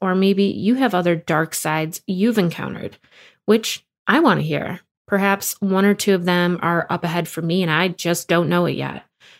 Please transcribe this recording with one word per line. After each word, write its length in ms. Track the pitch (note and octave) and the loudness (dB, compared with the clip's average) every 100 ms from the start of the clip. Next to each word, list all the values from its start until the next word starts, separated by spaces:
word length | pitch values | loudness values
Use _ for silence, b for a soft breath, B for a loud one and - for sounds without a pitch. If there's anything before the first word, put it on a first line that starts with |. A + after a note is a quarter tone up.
or 120 | F#3+ | -2
maybe 300 | F#3 G3 G3 | 2 2 4
you 300 | G3+ - F#3 | 2 0 0
have 200 | B3+ B3+ | 2 2
other 220 | F3+ F3 E3 | 2 2 0
dark 380 | - D#3 D#3+ | 0 0 0
sides 480 | - D#3 D#3 D#3+ - - | -4 -4 -2 -4 -8 -6
you've 320 | F#3 A3 A3 | 0 2 2
encountered, 600 | F3 - - - - - b b b b - | 0 -2 -8 -10 -12 -14 b b b b 0
which 380 | A3+ - - - _ - | 0 0 -8 -14 _ 0
I 140 | D#4+ | 2
want 200 | E4 E3 | 4 2
to 60 | D#3 | 0
hear. 360 | D3 - F3+ - _ - | -4 -4 -10 -14 _ -4
Perhaps 540 | G3 G3 G3 - - | 0 0 0 -4 -4
one 260 | G3 F#3+ G3+ | 0 2 4
or 80 | |
two 200 | G3+ - | 2 2
of 120 | F#3+ F3 | 2 2
them 320 | F3 F3 F3 | 2 2 0
are 260 | E3 E3+ - | 0 0 -2
up 120 | F3 | -4
ahead 240 | E3+ F3 E3 | -4 -4 -4
for 140 | - | -6
me 220 | E3 F3+ | -2 0
and 100 | E3+ | 0
I 160 | D#3 F#3 | 0 0
just 400 | E3+ E3+ E3+ - | -2 -2 -2 0
don't 200 | E3+ D#3+ | 0 2
know 180 | F3 E3 | 0 0
it 100 | C3 | -2
yet. 280 | C3+ C3+ - _ b b | -6 -10 -16 _ b b